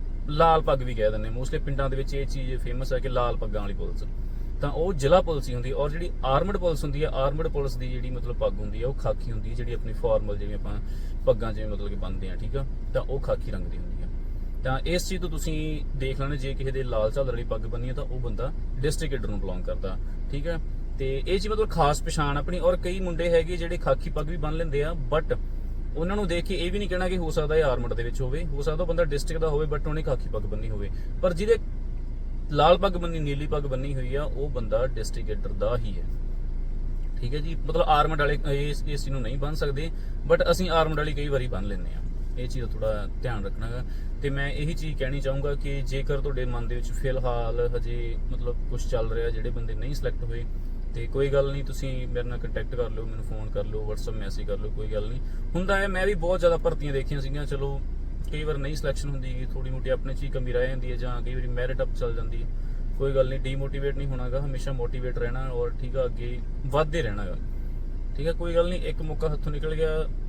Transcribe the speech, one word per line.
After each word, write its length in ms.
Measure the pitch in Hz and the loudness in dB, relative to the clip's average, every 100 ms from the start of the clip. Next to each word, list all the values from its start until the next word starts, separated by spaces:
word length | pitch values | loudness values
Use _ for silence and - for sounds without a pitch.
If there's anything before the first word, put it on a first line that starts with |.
| - - - | -2 -2 0
ਲਾਲ 340 | 147 165 160 | 4 6 6
ਪੱਗ 200 | 156 131 | 4 2
ਵੀ 120 | 127 | 2
ਕਹਿ 160 | 110 107 | 2 2
ਦਿੰਦੇ 180 | 110 110 | 2 0
ਹਾਂ। 80 | 120 | -2
Mostly 260 | 127 156 | -2 0
ਪਿੰਡਾਂ 260 | - 139 135 | 0 0 0
ਦੇ 60 | 135 | 0
ਵਿੱਚ 180 | 135 | 0
ਇਹ 120 | 139 135 | 0 0
ਚੀਜ਼ 300 | 139 127 131 | 0 0 0
ਫੇਮਸ 360 | - 127 127 | 0 0 0
ਹੈ 60 | 127 | 0
ਕਿ 100 | 127 | 2
ਲਾਲ 280 | 123 120 110 | 2 2 0
ਪੱਗਾਂ 240 | 107 104 | 0 -2
ਵਾਲੀ 140 | 104 | -2
ਪੁਲਿਸ, 300 | 98 107 - - - - - - - | -2 -2 -2 -4 -4 -4 -4 -4 -2
ਤਾਂ 100 | 143 | -2
ਉਹ 220 | 139 175 | 0 0
ਜ਼ਿਲ੍ਹਾ 280 | 165 135 180 | 2 6 6
ਪੁਲਿਸ 280 | 170 147 131 | 6 0 -2
ਹੀ 60 | |
ਹੁੰਦੀ 160 | 123 123 | -2 -2
ਹੈ। 40 | |
ਔਰ 160 | 127 147 | 0 0
ਜਿਹੜੀ 200 | 165 175 - | 0 -4 -2
ਆਰਮਡ 320 | 127 135 170 180 | 2 2 2 0
ਪੁਲਿਸ 280 | 175 156 | 2 0
ਹੁੰਦੀ 200 | 151 139 | 0 0
ਹੈ, 40 | 117 | 0
ਆਰਮਡ 400 | - 135 147 160 | 0 0 0 0
ਪੁਲਿਸ 280 | 143 139 127 | 0 0 -2
ਦੀ 120 | 127 | -2
ਜਿਹੜੀ 220 | 123 127 | -2 -2
ਮਤਲਬ 260 | 123 120 117 | -2 -2 0
ਪੱਗ 200 | 107 101 | 0 0
ਹੁੰਦੀ 240 | 104 107 | -2 -2
ਹੈ 40 | 123 | -2
ਉਹ 80 | |
ਖਾਕੀ 380 | - 123 104 117 | 0 0 0 -2
ਹੁੰਦੀ 180 | 107 104 | -2 -2
ਹੈ, 40 | |
ਜਿਹੜੀ 180 | 117 120 | -2 -2
ਆਪਣੀ 200 | 113 110 | -2 -2
ਫਾਰਮਲ 460 | 107 117 110 107 101 | 0 2 2 2 -2
ਜਿਵੇਂ 160 | 101 | -2
ਆਪਾਂ 260 | 104 101 101 - - - - - | -2 -2 -2 -2 -2 -2 0 2
ਪੱਗਾਂ 260 | 113 113 | 2 0
ਜਿਵੇਂ 180 | 104 107 | -2 -2
ਮਤਲਬ 180 | 104 101 | -2 -2
ਕਿ 60 | |
ਬੰਨਦੇ 360 | 95 95 92 95 | -2 -2 -2 -4
ਹਾਂ, 60 | 87 | -4
ਠੀਕ 200 | 107 135 | -2 -2
ਆ, 100 | - - - | -2 -4 -2
ਤਾਂ 80 | 127 | -2
ਉਹ 160 | 123 135 | -2 -2
ਖਾਕੀ 320 | - 135 - | 0 -2 -2
ਰੰਗ 160 | 95 - | -4 -2
ਦੀ 120 | - | -4
ਹੁੰਦੀ 240 | - - | -4 -4
ਆ। 40 | - - - - - - | -4 -4 -4 -4 -4 -2
ਤਾਂ 160 | 127 135 147 | -2 0 0
ਇਸ 220 | 175 - | 0 0
ਚੀਜ਼ 140 | 190 | -2
ਤੋਂ 80 | - | -2
ਤੁਸੀਂ 500 | 156 160 156 156 156 - 135 | -2 -2 -2 -2 -2 -2 -2
ਦੇਖ 240 | 131 131 | -2 -2
ਲੈਣਾ, 140 | 135 | -2
ਜੇ 200 | 143 135 | -2 -2
ਕਿਸੇ 160 | - 131 | -2 -2
ਦੇ 120 | 131 | -2
ਲਾਲ 280 | 123 113 107 | 0 2 2
ਝਾਲਰ 200 | 139 127 | 2 0
ਵਾਲੀ 140 | 117 | 0
ਪੱਗ 160 | 110 110 | -2 -2
ਬੰਨੀ 280 | - 120 123 | -2 -2 -2
ਹੈ 60 | |
ਤਾਂ 100 | 127 | -2
ਉਹ 160 | 131 110 | -2 -2
ਬੰਦਾ 320 | - - 120 - - - | -2 -2 -2 -2 -2 0
ਡਿਸਟ੍ਰਿਕਟ 340 | 143 - 160 | 0 0 0
ਕੇਡਰ 140 | 131 107 | -2 0
ਨੂੰ 120 | 104 | -2
ਬਿਲੋਂਗ 220 | 95 90 | -2 -2
ਕਰਦਾ, 360 | 90 90 95 90 - - - | -2 -2 -2 -2 -2 -2 -2
ਠੀਕ 160 | 143 156 | -2 -2
ਹੈ। 120 | 165 - - - - | -2 -2 -4 -4 -2
ਤੇ 200 | 131 135 | 0 0
ਇਹ 220 | 147 190 | 2 2
ਚੀਜ਼ 80 | - | 2
ਮਤਲਬ 220 | 214 214 | 0 2
ਖਾਸ 320 | 170 147 147 | 4 4 2
ਪਛਾਣ 340 | 165 160 143 143 | 0 0 2 0
ਆਪਣੀ। 220 | 135 - | 0 2
ਔਰ 180 | 175 175 | 2 2
ਕਈ 240 | 180 190 | 0 0
ਮੁੰਡੇ 300 | 180 160 175 | 0 0 4
ਹੈਗੇ 260 | 170 160 175 | 4 4 0
ਜਿਹੜੇ 200 | 170 175 | -2 0
ਖਾਕੀ 340 | - 135 165 | 0 0 0
ਪੱਗ 180 | 151 151 | -2 -2
ਵੀ 80 | 143 | -2
ਬੰਨ 180 | 151 | -2
ਲੈਂਦੇ 300 | 156 165 139 | 0 0 0
ਆ, 80 | 151 | 0
but 460 | 165 123 156 - - - - - - - 156 | -2 0 0 2 -2 -2 -4 -4 -4 -4 -2
ਉਹਨਾਂ 200 | 170 208 | 0 0
ਨੂੰ 120 | 185 | 0
ਦੇਖ 160 | 170 | 0
ਕੇ 100 | 170 | 0
ਇਹ 180 | 180 175 | -2 0
ਵੀ 60 | 202 | 0
ਨਹੀਂ 100 | 190 | 0
ਕਹਿਣਾ 200 | 180 185 | 0 0
ਕਿ 80 | 185 | 0
ਹੋ 140 | 156 | 0
ਸਕਦਾ 260 | 160 151 156 | 2 4 4
ਇਹ 80 | |
ਆਰਮਡ 300 | 147 120 120 | 4 2 0
ਦੇ 80 | 113 | 0
ਵਿੱਚ 180 | 117 120 | 0 0
ਹੋਵੇ, 240 | 127 151 | 0 0
ਹੋ 180 | 165 143 | -2 0
ਸਕਦਾ 200 | 147 156 | 0 0
ਉਹ 60 | 170 | 2
ਬੰਦਾ 160 | 165 | 2
ਡਿਸਟ੍ਰਿਕਟ 360 | 160 143 - 160 | 2 0 0 0
ਦਾ 80 | 160 | 2
ਹੋਵੇ 180 | 147 151 | 2 2
but 220 | 151 156 | 0 0
ਉਹਨੇ 140 | 151 | 0
ਖਾਕੀ 260 | 151 127 - | 0 0 0
ਪੱਗ 140 | 110 | -2
ਬੰਨੀ 280 | 101 107 107 | -2 -2 -2
ਹੋਵੇ। 200 | 104 101 - - - | -2 -2 -2 -2 0
ਪਰ 100 | 185 | 2
ਜਿਹਦੇ 260 | 165 214 226 - - - - - - - - - | 2 2 2 0 -2 -2 -4 -4 -4 -4 -4 0
ਲਾਲ 280 | 143 156 175 | 6 8 8
ਪੱਗ 140 | 196 | 4
ਬੰਨੀ, 260 | 175 170 165 | 2 0 0
ਨੀਲੀ 280 | 143 139 147 | 0 0 0
ਪੱਗ 160 | 147 | 0
ਬੰਨੀ 320 | 139 131 143 | 0 -2 -2
ਹੋਈ 200 | 135 147 | -2 0
ਆ, 80 | 135 | 0
ਉਹ 280 | 123 131 147 | 0 -2 -2
ਬੰਦਾ 360 | 131 113 107 127 | -2 0 2 2
ਡਿਸਟ੍ਰਿਕਟ 420 | 113 107 110 110 | 0 -2 -2 0
ਕੇਡਰ 240 | 104 101 | 0 -2
ਦਾ 240 | 98 104 120 | 0 2 2
ਹੀ 240 | 110 95 | 0 0
ਹੈ, 40 | - - - - - - - - - - - - | 0 0 0 0 -2 -2 -2 0 0 0 0 0
ਠੀਕ 140 | 120 | 0
ਹੈ 60 | 151 | 0
ਜੀ। 140 | 147 | -2
ਮਤਲਬ 280 | 156 - 165 | -2 0 2
ਆਰਮਡ 380 | 160 147 151 151 | 6 6 6 4
ਵਾਲੇ 180 | 143 143 147 | 2 2 2
ਇਸ, 320 | 143 147 143 147 | 0 0 0 0
ਇਸ 120 | 143 | 0
ਚੀਜ਼ 100 | 135 | 0
ਨੂੰ 120 | 135 | -2
ਨਹੀਂ 160 | 131 127 | -2 0
ਬੰਨ 160 | 147 | 0
ਸਕਦੇ, 360 | 160 151 135 127 - - - 135 | 0 0 0 -2 -2 -4 -2 4
but 220 | 170 180 | 4 6
ਅਸੀਂ 200 | 170 185 | 4 4
ਆਰਮਡ 260 | 160 156 151 | 4 4 2
ਵਾਲੀ 160 | 151 | 0
ਕਈ 160 | 147 143 | 0 2
ਵਾਰੀ 200 | 139 123 | 2 2
ਬੰਨ 160 | 92 | 0
ਲੈਂਦੇ 260 | 101 92 - | 0 -2 -2
ਹਾਂ। 80 | - - - - - | -2 -2 -2 -2 -2
ਇਹ 100 | 123 | -2
ਚੀਜ਼ 160 | 131 | -2
ਦਾ 80 | 110 | -2
ਥੋੜ੍ਹਾ 360 | 110 110 107 104 - | 0 0 0 -2 -2
ਧਿਆਨ 220 | 123 110 | -2 -2
ਰੱਖਣਾ 260 | 98 - 113 | -2 -2 -2
ਗਾ। 140 | 120 - - - - | -2 -4 -4 -4 -2
ਤੇ 80 | 139 | -2
ਮੈਂ 200 | 139 143 | 0 -2
ਇਹੀ 240 | 139 151 | -2 -2
ਚੀਜ਼ 240 | 175 156 131 | -2 -2 0
ਕਹਿਣੀ 220 | 131 139 | 0 0
ਚਾਹੂੰਗਾ 340 | 131 139 143 | 0 0 0
ਕਿ 280 | 139 139 139 | 0 0 0
ਜੇਕਰ 380 | 135 135 139 143 | 0 0 2 0
ਤੁਹਾਡੇ 240 | 139 131 | 0 0
ਮਨ 240 | 123 120 117 | 0 0 0
ਦੇ 60 | |
ਵਿੱਚ 180 | 123 120 | 0 0
ਫਿਲਹਾਲ 800 | - 135 127 123 120 117 117 120 120 | 0 2 2 2 2 2 2 2 2
ਹਜੇ 400 | 120 120 120 120 - | 0 0 0 0 0
ਮਤਲਬ 260 | - - - - | 0 0 0 0
ਕੁਛ 180 | 123 - | 0 2
ਚੱਲ 220 | 123 110 | 2 2
ਰਿਹਾ, 200 | 110 117 | 2 2
ਜਿਹੜੇ 200 | 113 110 | 0 0
ਬੰਦੇ 240 | 120 110 | 0 0
ਨਹੀਂ 200 | 107 110 | 0 0
ਸਿਲੈਕਟ 300 | 143 123 - | 0 0 0
ਹੋਏ, 200 | 117 113 - - - - - | -2 -2 -2 -2 -2 -2 -2
ਤੇ 120 | - 113 | -2 -2
ਕੋਈ 220 | 135 139 | 0 4
ਗੱਲ 240 | 139 139 | 4 4
ਨਹੀਂ, 120 | 143 | 0
ਤੁਸੀਂ 440 | 139 - 135 127 120 | -2 -2 -2 -2 -2
ਮੇਰੇ 200 | 123 117 | -2 -2
ਨਾਲ 100 | 120 | -2
ਕੰਟੈਕਟ 360 | 120 107 110 | -2 -2 -2
ਕਰ 160 | 123 113 | -2 -2
ਲਿਓ, 140 | 110 | -2
ਮੈਨੂੰ 200 | 110 110 | -4 -4
ਫੋਨ 260 | 107 107 107 | -4 -4 -2
ਕਰ 140 | 104 | -2
ਲਿਓ, 220 | 104 107 107 | -2 -2 -2
WhatsApp 320 | 107 - 104 | -2 -2 -2
ਮੈਸੇਜ 280 | 104 104 104 | -2 -2 -2
ਕਰ 120 | 101 | -2
ਲਿਓ, 120 | 110 | -2
ਕੋਈ 220 | 110 107 | -2 -2
ਗੱਲ 160 | 104 104 | -2 -2
ਨਹੀਂ। 120 | 127 - - - | -2 -2 -2 -2
ਹੁੰਦਾ 220 | 170 190 196 | 0 2 2
ਹੈ, 120 | 196 | 2
ਮੈਂ 180 | 185 190 | 2 2
ਵੀ 80 | |
ਬਹੁਤ 260 | 190 170 185 | 2 2 4
ਜ਼ਿਆਦਾ 160 | 175 165 | 4 4
ਭਰਤੀਆਂ 360 | 165 - 147 | 2 0 0
ਦੇਖੀਆਂ 280 | 135 123 143 | 0 0 -2
ਸੀਗੀਆਂ, 260 | 135 147 139 | -2 -2 -2
ਚਲੋ 340 | 135 139 139 - - - - - | -2 -2 -2 -2 -4 -4 -4 -4
ਕਈ 120 | 151 | -2
ਵਾਰ 120 | 151 143 | -2 -2
ਨਹੀਂ 200 | 143 151 | -2 -2
ਸਿਲੈਕਸ਼ਨ 320 | 147 127 143 | 0 0 -2
ਹੁੰਦੀ 260 | 139 127 | -2 -2
ਗੀ, 120 | 127 117 | -2 -2
ਥੋੜ੍ਹੀ 180 | - - | -2 -2
ਮੋਟੀ 200 | 127 131 | -2 0
ਆਪਣੇ 240 | 127 143 | 0 0
'ਚ 80 | 139 | -2
ਹੀ 60 | 139 | -2
ਕਮੀ 240 | 123 123 | 0 0
ਰਹਿ 160 | 123 - | 2 2
ਜਾਂਦੀ 240 | 131 127 | 0 -2
ਹੈ 40 | 123 | 0
ਜਾਂ 260 | 123 120 | -2 -2
ਕਈ 120 | 120 | -2
ਵਾਰੀ 120 | 127 123 | 0 0
ਮੈਰਿਟ 360 | 123 127 127 | 0 0 0
ਅੱਪ 120 | 127 | 0
ਚੱਲ 200 | - 123 | 0 0
ਜਾਂਦੀ 280 | 113 113 107 | 0 0 0
ਹੈ। 60 | - - - - - - | 0 0 -2 0 0 0
ਕੋਈ 160 | 135 | 2
ਗੱਲ 140 | 135 127 | 4 2
ਨਹੀਂ, 120 | 139 | 2
ਡੀਮੋਟੀਵੇਟ 560 | 131 139 135 139 139 139 | 0 0 0 0 0 0
ਨਹੀਂ 120 | 139 | 0
ਹੋਣਾ 220 | 127 127 | -2 0
ਗਾ, 100 | 131 | 0
ਹਮੇਸ਼ਾ 320 | 143 131 139 | 0 0 0
ਮੋਟੀਵੇਟ 460 | 131 117 123 123 123 | 0 0 -2 -2 -2
ਰਹਿਣਾ 300 | 120 127 131 | -2 -2 -2
ਔਰ 220 | 120 120 | 0 0
ਠੀਕ 260 | - 127 131 | -2 -2 0
ਆ, 80 | |
ਅੱਗੇ 340 | 123 113 120 120 - - 135 | 0 0 -2 -2 -2 -2 0
ਵੱਧਦੇ 360 | 139 151 165 | 2 2 0
ਰਹਿਣਾ 240 | 113 104 95 | 0 -2 -2
ਗਾ, 100 | - - - - - - - - - | -2 -2 -4 -4 -4 -4 -4 -4 -2
ਠੀਕ 120 | 156 | -2
ਆ। 40 | |
ਕੋਈ 220 | 165 170 | 0 2
ਗੱਲ 140 | 170 175 | 2 2
ਨਹੀਂ, 140 | 180 | 0
ਇੱਕ 200 | 156 151 | -2 -2
ਮੌਕਾ 260 | 156 - 156 | -2 0 0
ਹੱਥੋਂ 240 | 143 143 | 0 0
ਨਿਕਲ 220 | 147 156 | 0 0
ਗਿਆ, 300 | 156 160 156 160 - | 0 2 2 0 -2